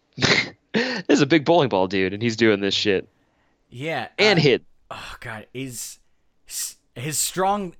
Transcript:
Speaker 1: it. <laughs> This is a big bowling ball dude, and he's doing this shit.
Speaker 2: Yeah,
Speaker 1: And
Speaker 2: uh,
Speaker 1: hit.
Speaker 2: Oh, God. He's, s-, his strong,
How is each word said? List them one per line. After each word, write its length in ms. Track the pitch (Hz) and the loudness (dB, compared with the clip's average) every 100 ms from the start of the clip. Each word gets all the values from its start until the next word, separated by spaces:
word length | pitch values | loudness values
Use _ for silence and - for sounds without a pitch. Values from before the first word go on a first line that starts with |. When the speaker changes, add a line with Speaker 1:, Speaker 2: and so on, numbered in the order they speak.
| _ - | _ -2
Speaker 1:
it. 380 | - - - - | 0 0 -2 -8
<laughs> 0 | _ | _
This 320 | 220 254 233 - | -4 -2 -4 0
is 120 | 285 | 2
a 40 | 139 | 4
big 180 | 165 | 2
bowling 240 | 143 170 131 | 4 2 4
ball 180 | 101 92 | 2 0
dude, 240 | 98 95 | 0 -2
and 100 | 104 | -2
he's 140 | 117 113 | -4 2
doing 240 | 113 101 | 4 4
this 140 | 98 | 2
shit. 340 | - 107 95 - _ _ _ _ _ _ | -2 0 0 -2 _ _ _ _ _ _
Speaker 2:
Yeah, 400 | 120 156 147 107 - | -12 -8 -6 -6 0
Speaker 1:
And 200 | 208 180 | 2 4
Speaker 2:
uh, 40 | |
Speaker 1:
hit. 200 | 143 104 - _ - | 4 2 0 _ -18
Speaker 2:
Oh, 240 | - - - | -16 -14 -14
God. 260 | 117 110 - | -14 -14 -14
He's, 460 | 123 135 117 - - _ _ _ _ - | -12 -12 -12 -14 -16 _ _ _ _ -14
s-, 280 | - - - _ | -10 -10 -12 _
his 240 | - 143 143 | -12 -8 -4
strong, 560 | - - 190 208 185 - | -4 -2 0 0 -4 -10